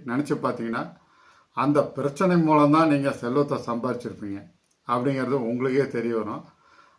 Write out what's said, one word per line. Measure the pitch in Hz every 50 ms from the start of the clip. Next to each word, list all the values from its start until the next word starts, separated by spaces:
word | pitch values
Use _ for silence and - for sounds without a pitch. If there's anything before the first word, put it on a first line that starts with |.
| -
நினைச்சு | 123 120 139 143 - 147 120 -
பார்த்தீங்கன்னா, | 127 110 113 113 113 113 131 160 175 - _ _ _ _ _ _ _ _ _ _ _ -
அந்த | 123 127 147 147 143 139
பிரச்சனை | - - 131 135 143 139 - 190 185 175
மூலம்தான் | 170 160 156 156 147 147 143 151 160 165
நீங்க | 156 143 139 139 139
செல்வத்தை | 120 - 123 120 127 147 143 147 139
சம்பாதிச்சிருப்பீங்க | 120 - 123 120 120 113 127 123 123 - 110 92 - 104 101 98 98 - - _ _ _ _ _ _ _
அப்படிங்கிறது | - 120 123 123 139 135 131 127 120
உங்களுக்கே | 143 135 117 113 123 123 131 135 127 139 131
தெரிய | 131 - 120 117 120 117
வரும். | 110 104 104 123 156 - - _ _ _ _ _ _ _ _ _